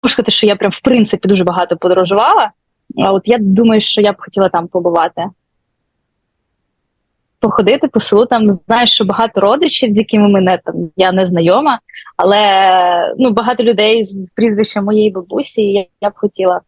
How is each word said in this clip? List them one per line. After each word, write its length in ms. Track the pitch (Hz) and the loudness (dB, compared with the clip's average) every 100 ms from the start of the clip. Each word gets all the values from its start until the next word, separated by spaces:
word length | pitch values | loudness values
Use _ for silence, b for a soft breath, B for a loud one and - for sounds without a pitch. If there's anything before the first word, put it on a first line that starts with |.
| 254 | -2
сказати, 240 | - 214 | -2 -2
що 160 | - 214 | 0 0
я 80 | 202 | 0
прям, 160 | 202 | -2
в 100 | - | -2
принципі, 460 | - 254 214 180 190 | 0 2 2 -2 0
дуже 160 | 196 | 0
багато 340 | 180 175 180 170 | 0 -2 -4 -2
подорожувала, 720 | 180 180 180 196 247 427 220 _ _ _ _ - | 0 0 2 0 2 2 0 _ _ _ _ -4
а 140 | 190 | -2
от 160 | 196 208 | -2 0
я 100 | 240 | 0
думаю, 440 | 202 190 226 220 | 2 2 4 2
що 200 | - - | 0 0
я 100 | 208 | 0
б 40 | 196 | -2
хотіла 320 | - - 190 | -8 -2 -2
там 180 | 175 170 | -2 -4
побувати. 560 | 180 175 170 165 - 180 185 _ _ _ _ _ _ _ _ _ _ _ _ _ _ _ _ _ _ _ _ | -4 -2 0 -2 -4 -12 -12 _ _ _ _ _ _ _ _ _ _ _ _ _ _ _ _ _ _ _ _
Походити 480 | 226 - 196 277 285 | -2 0 0 0 0
по 120 | 220 | -2
селу, 260 | - 202 247 | 0 2 2
там, 240 | 240 214 | 2 0
знаєш, 420 | 190 - 233 247 | 0 -2 0 0
що 140 | - 196 | 0 -2
багато 360 | 196 226 208 | -2 -2 0
родичів, 500 | 196 262 339 - 240 | 0 2 0 0 0
з 40 | 202 | 0
якими 340 | 220 214 208 | 0 2 2
мене 300 | 202 185 180 - | 2 2 -2 -4
там, 240 | 170 170 - | -8 -10 -2
я 160 | 185 | 0
не 140 | 185 185 | 0 0
знайома, 540 | 175 170 202 302 247 _ B B - | 0 2 2 0 -4 _ B B -2
але, 960 | 175 202 208 196 190 185 180 175 - - | 0 2 2 2 2 2 2 0 -2 -2
ну, 140 | 254 | 0
багато 320 | 208 226 247 | 0 -2 0
людей 400 | 226 202 214 226 | 0 2 2 0
з 280 | 196 196 185 - | -2 -8 -12 -2
прізвища 460 | 226 208 214 214 | -2 0 -2 -2
моєї 300 | 202 214 214 | -2 0 0
бабусі, 500 | 190 180 - 294 - | -2 -8 -8 -6 -4
і 120 | 208 | -2
я, 120 | 202 185 _ | -2 -4 _
я 80 | 208 | -6
б 40 | - | -4
хотіла 460 | 208 - 185 180 | -6 -2 -2 -2